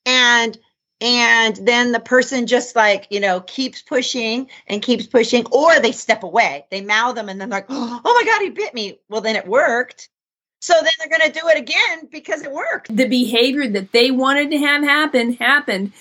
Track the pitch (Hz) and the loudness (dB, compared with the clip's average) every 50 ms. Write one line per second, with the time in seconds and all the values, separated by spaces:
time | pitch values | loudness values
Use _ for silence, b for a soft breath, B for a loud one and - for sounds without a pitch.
0 | - 247 254 254 247 240 240 233 233 226 - - _ _ _ _ _ _ _ - | -2 0 2 4 4 4 4 4 2 0 -4 -8 _ _ _ _ _ _ _ -6
1 | 220 240 240 240 240 233 233 226 226 220 214 190 190 220 240 240 247 247 240 233 | -2 0 0 2 2 4 4 4 2 2 0 -2 0 2 2 2 2 2 0 -2
2 | 233 - 247 254 247 - 277 254 240 220 247 240 240 - - 233 214 208 202 202 | -2 0 2 2 2 2 0 -4 -2 0 0 0 0 0 0 2 4 4 2 0
3 | 202 - 208 202 202 196 180 185 185 - - - 269 254 - - - - 302 254 | -2 -6 -6 -2 0 0 -2 -2 -4 -8 -8 -6 -6 -6 -8 -12 -10 -4 -4 -2
4 | 247 - - 254 226 220 226 247 262 - B B B B 202 202 - - 240 - | -2 -2 -4 -4 -4 -4 -4 -4 -6 -10 B B B B -8 -4 -2 -2 -2 -2
5 | - - - 247 247 240 - 240 233 - - 269 302 330 330 294 220 226 247 - | -2 0 2 2 2 2 0 0 0 0 0 4 4 6 6 6 4 2 -2 -2
6 | - - 220 214 196 175 160 226 220 175 139 143 143 - 185 196 196 202 208 220 | -2 -2 -2 -2 -2 -4 0 0 0 0 -2 -6 -12 -12 -12 -10 -4 -2 0 0
7 | 233 254 247 226 214 202 190 196 190 240 202 196 190 - 262 277 240 233 240 240 | 0 0 -2 -4 -8 -10 -10 -10 -8 -8 -8 -8 -8 -8 -8 -8 -8 -8 -8 -4
8 | - 359 453 480 453 440 453 427 403 349 226 - 427 - - 233 208 196 - - | 0 2 2 4 4 2 0 0 -2 -4 -6 -8 -8 -8 -8 -8 -10 -10 -12 -16
9 | _ - 202 220 196 220 220 196 - 180 208 269 330 302 233 240 254 - - - | _ -10 -8 -6 -4 -4 -4 -4 -4 -2 0 0 2 2 0 -2 -4 -6 -10 -20
10 | - - _ _ _ _ _ _ _ _ _ - - - 349 320 302 320 320 - | -20 -20 _ _ _ _ _ _ _ _ _ -8 -2 2 2 2 2 2 0 -2
11 | 320 294 320 320 320 302 - 311 330 330 311 294 247 240 311 381 440 440 339 320 | -2 -2 0 0 0 0 -2 -2 0 2 2 2 0 -2 0 0 0 0 -2 -8
12 | 311 - - 302 - - 339 302 285 285 277 311 415 659 - - - - 220 214 | -12 -16 -18 -16 -10 -8 -8 -8 -8 -8 -8 -8 -6 -6 -6 -8 -8 -4 0 0
13 | 262 214 254 247 247 208 240 226 240 269 254 294 285 233 202 196 190 - - 233 | 0 2 2 0 0 2 2 2 2 2 0 0 -2 -2 -2 -4 -4 0 2 4
14 | 240 269 262 254 262 262 277 285 294 285 311 294 294 285 285 285 294 285 285 302 | 4 4 2 2 2 2 2 2 0 0 0 0 2 2 2 2 2 2 2 2
15 | 311 302 285 247 233 233 247 - 233 240 285 294 285 - 208 185 196 202 B B | 2 2 2 0 0 0 -2 -2 0 0 0 0 0 -2 -4 -4 -4 -6 B B